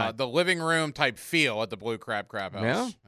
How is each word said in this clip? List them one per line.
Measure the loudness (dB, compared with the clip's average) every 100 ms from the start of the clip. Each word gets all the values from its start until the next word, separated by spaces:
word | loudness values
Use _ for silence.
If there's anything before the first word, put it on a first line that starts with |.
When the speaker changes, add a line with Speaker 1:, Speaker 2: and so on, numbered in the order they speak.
Speaker 1:
night. | 2 0
Speaker 2:
the | 0
living | 2 2 2
room | 2 2 0
type | 2 0 0
feel | -2 2 4 2
at | -2
the | -4
Blue | -4 -6
Crab | -4 -4 -4
Crab | -6 -6
House. | -2
Speaker 1:
Yeah? | 0 0 -2 -8